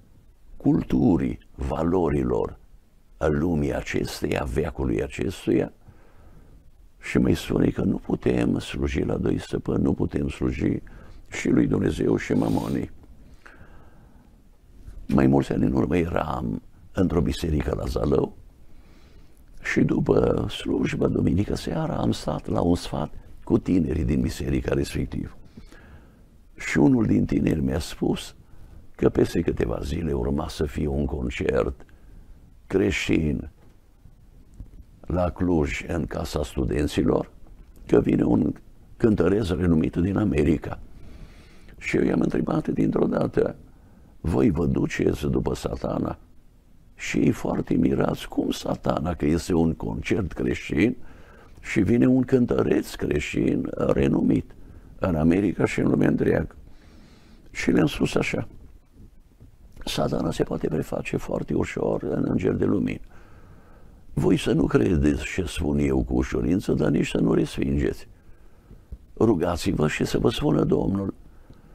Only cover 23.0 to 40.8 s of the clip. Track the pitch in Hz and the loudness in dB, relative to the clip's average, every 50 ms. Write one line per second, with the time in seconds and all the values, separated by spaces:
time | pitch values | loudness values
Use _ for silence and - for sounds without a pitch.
23 | 76 76 - - - - - - - - - - - - 90 92 80 65 65 - | -6 -6 -8 -12 -16 -16 -18 -14 -2 0 0 0 2 2 2 2 2 2 0 0
24 | 73 60 73 65 62 64 - - - - 69 64 60 - 69 69 71 - - 80 | 0 0 0 0 0 -2 -4 -4 -4 -2 -2 -2 0 0 0 0 -2 -2 -4 -4
25 | 65 62 - - - - - - - - - - - - - - - - - - | -4 -4 -6 -8 -8 -8 -12 -16 -20 -20 -20 -20 -20 -20 -20 -20 -20 -20 -20 -20
26 | - - - - - - - - - - - - - - - 156 147 143 131 120 | -20 -20 -20 -20 -20 -20 -20 -20 -20 -20 -18 -12 -8 -2 2 4 6 6 6 4
27 | 107 104 104 98 95 - - - - - - 78 67 64 65 - - - - - | 4 2 2 2 2 2 0 0 2 0 0 0 0 -2 -2 -4 -4 -6 -8 -4
28 | - - - - - - - - - - - - - - - - - - - - | -2 -2 -2 -2 -6 -12 -16 -20 -20 -20 -20 -20 -20 -18 -20 -20 -20 -20 -4 0
29 | - - - - 113 - - 92 82 - - - - 58 55 50 - - 71 87 | 0 2 4 2 0 2 0 0 0 0 0 0 -2 -2 -2 -4 -4 -6 -4 -4
30 | 87 76 71 65 60 67 69 71 78 - - - 80 71 - 82 80 73 67 71 | -2 -2 -2 -2 -2 -2 -2 -2 -4 -6 -4 -4 -4 -4 -2 -4 -4 -2 -2 -2
31 | 73 69 - 67 64 60 - - - - 67 62 50 - - - - - - - | -2 -2 -2 -4 -4 -6 -4 -4 -2 0 0 0 0 0 -4 -8 -14 -20 -20 -20
32 | - - - - - - - - - - - - - - - 95 101 101 - - | -20 -20 -20 -20 -20 -20 -20 -20 -20 -20 -20 -20 -8 0 2 2 2 2 0 -2
33 | - - 98 85 80 76 67 - - - - - - - - - _ - - _ | 0 0 0 2 2 0 -2 -2 -6 -10 -14 -20 -20 -20 -20 -20 _ -20 -20 _
34 | - - - - - - - - - - - - - - - - - - - - | -20 -20 -20 -20 -20 -20 -20 -20 -20 -20 -20 -20 -20 -18 -20 -20 -20 -20 -20 -14
35 | - - - 90 90 87 - - 92 90 90 80 73 69 - - - - 85 82 | -6 -4 -2 0 0 0 0 0 0 2 4 2 2 0 -2 -6 -6 -4 -4 -4
36 | 71 - - - 80 73 - 78 76 - - 69 65 60 53 - - - - 98 | -4 -4 -4 -6 -6 -4 -4 -4 -4 -2 -2 -2 -2 0 0 0 0 0 0 2
37 | - - - - - - - - - - - - - - - - - - - 117 | 2 4 2 2 0 -4 -10 -18 -20 -20 -20 -20 -20 -20 -20 -20 -2 4 4 4
38 | - - - - - - 120 110 - - - - - - - - - - - - | 6 4 4 4 4 4 4 4 2 0 -2 -4 -10 -20 -20 -20 -20 -20 -2 2
39 | - 113 104 90 85 87 98 107 117 82 87 - 90 87 82 78 69 - - 85 | 4 4 6 6 4 4 4 4 2 0 0 2 4 4 4 4 4 2 2 0
40 | 85 98 95 98 107 98 67 71 76 78 78 69 - - - - | 0 2 2 2 2 2 2 4 4 4 2 2 0 -6 -10 -10